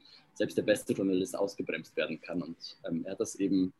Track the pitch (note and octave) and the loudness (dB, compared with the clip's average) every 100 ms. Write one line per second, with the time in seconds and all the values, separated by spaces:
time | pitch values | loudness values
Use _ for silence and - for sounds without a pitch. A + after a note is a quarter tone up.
0 | - - _ - G#2+ - - G#2 - A2+ | -20 -20 _ -2 -2 2 4 4 2 0
1 | F#2+ F#2 F#2 - G2 - F2+ D#2+ D#2 - | 2 2 0 0 -2 -2 -4 -6 -4 -2
2 | D2+ D#2+ - F2 D#2 E2 - - F#2+ E2 | -2 -4 -6 -4 -6 -8 -14 -10 -4 -4
3 | F2+ F#2+ G#2+ - G2 F#2+ F#2 | -2 -4 -4 0 2 4 2